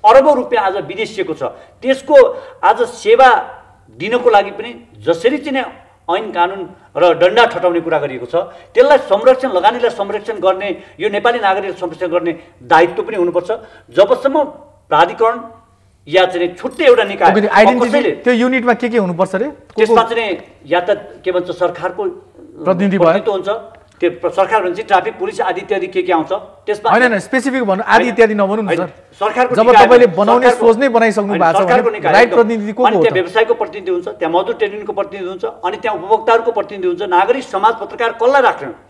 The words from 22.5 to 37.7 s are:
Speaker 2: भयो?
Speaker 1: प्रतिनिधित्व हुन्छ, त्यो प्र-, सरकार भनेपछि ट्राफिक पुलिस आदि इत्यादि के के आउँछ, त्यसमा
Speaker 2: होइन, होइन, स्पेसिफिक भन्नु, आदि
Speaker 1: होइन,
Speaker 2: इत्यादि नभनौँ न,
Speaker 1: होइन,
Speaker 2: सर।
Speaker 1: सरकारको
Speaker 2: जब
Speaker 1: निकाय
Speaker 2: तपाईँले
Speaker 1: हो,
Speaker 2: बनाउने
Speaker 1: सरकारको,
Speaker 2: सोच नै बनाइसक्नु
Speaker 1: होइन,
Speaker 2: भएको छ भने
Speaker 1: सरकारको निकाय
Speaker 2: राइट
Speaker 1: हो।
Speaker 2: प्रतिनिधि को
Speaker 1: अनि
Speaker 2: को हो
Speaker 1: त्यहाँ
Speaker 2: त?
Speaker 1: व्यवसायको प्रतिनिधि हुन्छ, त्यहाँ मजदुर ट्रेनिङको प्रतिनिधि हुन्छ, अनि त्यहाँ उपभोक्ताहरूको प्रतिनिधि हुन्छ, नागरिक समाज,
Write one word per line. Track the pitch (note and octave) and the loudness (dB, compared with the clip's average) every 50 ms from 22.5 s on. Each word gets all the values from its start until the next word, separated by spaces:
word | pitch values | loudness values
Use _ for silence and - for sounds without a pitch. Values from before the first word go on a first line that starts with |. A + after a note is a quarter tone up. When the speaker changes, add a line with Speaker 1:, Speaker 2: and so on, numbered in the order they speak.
| - - D#3 E3+ F#3+ E3+ G3+ G3 F3+ | -18 -6 -2 -2 0 0 0 0 2
Speaker 2:
भयो? | G3 F3+ D#3+ | 2 4 4
Speaker 1:
प्रतिनिधित्व | E3+ G3+ - A#3 | 2 2 0 -2
हुन्छ, | G3+ F#3+ - G3 G#3+ A3+ - - - - _ _ _ _ - | -4 -4 -4 -4 -6 -6 -8 -16 -20 -20 _ _ _ _ -2
त्यो | E3+ | -2
प्र-, | E3+ - - F3 | -2 -2 -6 -4
सरकार | - G3 F#3+ F#3 A3+ G#3+ F#3 | 0 0 -2 0 0 -2 -2
भनेपछि | F3+ E3 F#3 A3 | -2 -6 -8 -4
ट्राफिक | - G3+ F#3 - - - - | 0 0 0 0 -2 -8 -6
पुलिस | - - G#3+ - | -8 -8 -6 -6
आदि | - F#3+ F3 F#3 | -4 -4 -4 -6
इत्यादि | G3 - G#3+ F#3+ F3 | -6 -6 -6 -6 -6
के | F#3 - F#3 F3 | -6 -6 -6 -2
के | F3+ F3+ | 0 -2
आउँछ, | D#3+ D#3 - F#3 G#3 - - - - _ | -2 -2 -4 -6 -8 -8 -14 -20 -14 _
त्यसमा | - G#3 G3+ - A#3 | -8 -8 -4 0 0
Speaker 2:
होइन, | G3 A3+ B3+ | 2 2 2
होइन, | B3 A3+ G3 | 2 0 -2
स्पेसिफिक | - - - C4 A3+ C#4 B3 C4 A#3+ | -4 -4 -4 -4 -2 -2 -4 -2 -2
भन्नु, | G3 F#3+ F#3+ A3 | -2 -2 -4 0
आदि | G3+ G#3 A#3 B3+ | 2 2 2 2
Speaker 1:
होइन, | B3 G3+ | 2 2
Speaker 2:
इत्यादि | A#3 A3+ G#3+ G#3+ | 2 2 2 4
नभनौँ | G#3 G3+ F#3+ G#3 G#3+ G#3+ | 0 0 0 -2 -4 -2
न, | |
Speaker 1:
होइन, | F#3+ E3 | -4 -4
Speaker 2:
सर। | E3+ F3+ E3+ - - - _ _ - | -4 -4 -8 -10 -18 -20 _ _ -6
Speaker 1:
सरकारको | G3 G#3+ G#3+ B3 B3 B3 B3 | -6 -4 0 0 0 0 2
Speaker 2:
जब | G#3 A3 | 2 4
Speaker 1:
निकाय | A#3+ A#3+ G#3+ G3+ | 6 8 6 8
Speaker 2:
तपाईँले | G3 B3 A#3+ B3 | 8 8 6 6
Speaker 1:
हो, | G#3 D#3+ | 6 4
Speaker 2:
बनाउने | E3+ G3+ G#3 A#3 B3 B3+ | 0 2 2 2 4 4
Speaker 1:
सरकारको, | B3 A#3 - A3+ | 4 2 4 4
Speaker 2:
सोच | A3+ A3+ | 2 4
नै | A3 C#4 C4+ | 4 0 2
बनाइसक्नु | A3+ A#3 A#3 A3+ G3+ G#3+ G#3 | 2 2 2 2 0 0 -2
Speaker 1:
होइन, | G3+ G3+ E3 | -2 0 2
Speaker 2:
भएको | F3+ E3 | 2 2
छ | E3+ | 2
भने | G3 G3 | 2 2
Speaker 1:
सरकारको | F3+ B3 B3+ - A#4 | 2 2 2 2 0
निकाय | G#4+ G#4 - E3+ E3 | -4 -2 -2 2 4
Speaker 2:
राइट | G3+ B3 A3+ | 4 4 4
Speaker 1:
हो। | - | 4
Speaker 2:
प्रतिनिधि | B3 A#3 G#3+ A#3 A3 G#3 G#3 G#3 | 2 2 2 0 -4 -6 -6 -4
को | - B3 | 0 0
Speaker 1:
अनि | - | 2
Speaker 2:
को | A3 | 2
हो | F#3 D#3 | 4 2
Speaker 1:
त्यहाँ | D3 - | 2 2
Speaker 2:
त? | |
Speaker 1:
व्यवसायको | F#3 F3 F3 - A3 A3+ A3 A#3 | 0 -4 -2 0 -2 0 0 0
प्रतिनिधि | - G#3+ F3+ - G#3 F#3 F3+ | -2 -2 -8 -8 -12 -6 -4
हुन्छ, | F3+ F3 F3 | -4 -4 -4
त्यहाँ | - - - F3 D#3+ E3+ | -8 -8 -6 -6 -2 -2
मजदुर | F3+ F#3 - A3+ | -2 -2 -2 -4
ट्रेनिङको | - A3 G3 G3+ G#3+ G#3 G#3+ G#3+ | -4 -4 -4 -4 -10 -10 -8 -6
प्रतिनिधि | A3 G3 - - G3+ F#3 F3+ | -6 -8 -8 -8 -12 -10 -10
हुन्छ, | F#3+ F#3 A3+ | -10 -8 -10
अनि | A3 - - - F#3 G#3 | -10 -10 -8 -8 -8 -8
त्यहाँ | G#3 - A3+ G#3+ | -6 -6 -6 -6
उपभोक्ताहरूको | D#3 E3+ G3 A3 G#3+ A3 B3 A3+ A3+ A#3 A#3 | -6 -2 -2 -2 -2 0 0 0 0 0 -2
प्रतिनिधि | - G#3 G3+ - G#3 G3 F3+ | -4 -4 -6 -6 -10 -6 -4
हुन्छ, | F3+ F3 E3 | -4 -4 -4
नागरिक | G#3 F#3+ F#3 F3+ G3 G3+ B3 C4+ - | -6 0 0 0 0 0 -4 -8 -10
समाज, | - - F#3+ G3+ A3 | -8 -6 -2 0 0